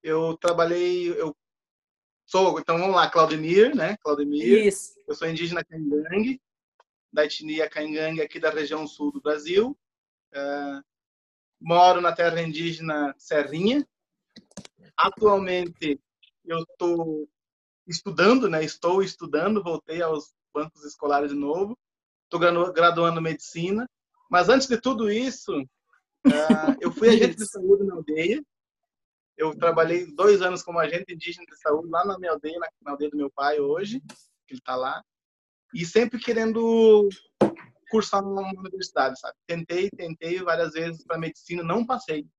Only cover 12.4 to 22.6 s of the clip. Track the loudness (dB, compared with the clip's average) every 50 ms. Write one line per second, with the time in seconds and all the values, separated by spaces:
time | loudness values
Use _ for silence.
12.4 | -4 -4 -6 -4 -6 -6 -6 -6 -6 -6 -4 -2 -4 -4 -6 _ -8 -2 0 0
13.4 | 0 -2 -4 0 0 2 2 0 -2 _ _ _ _ _ _ _ _ _ _ -20
14.4 | _ _ _ -18 -18 -18 _ _ _ _ _ 0 0 0 0 2 4 4 4 4
15.4 | 2 -2 -2 -2 -4 -6 -8 _ -2 -2 -2 -4 _ _ _ _ _ _ _ _
16.4 | _ -6 -6 -6 -6 _ -8 _ -2 0 0 0 -2 -4 -6 -8 -8 _ _ _
17.4 | _ _ _ _ _ _ _ _ _ -12 -12 -10 _ -6 0 2 4 4 4 4
18.4 | 2 0 -2 -2 -4 -4 -8 _ -2 0 2 2 0 -2 -6 _ -10 -6 -4 -2
19.4 | 0 0 -2 -2 -2 -4 -6 -8 _ -10 -6 -4 -4 -2 -4 -4 -6 _ _ _
20.4 | _ _ _ -8 -8 -8 _ _ -20 -20 -14 _ -2 0 0 0 0 -2 -4 -6
21.4 | -4 -4 -2 -4 -4 -6 -6 _ _ _ _ _ _ _ _ _ _ _ -2 2
22.4 | 2 2 2 2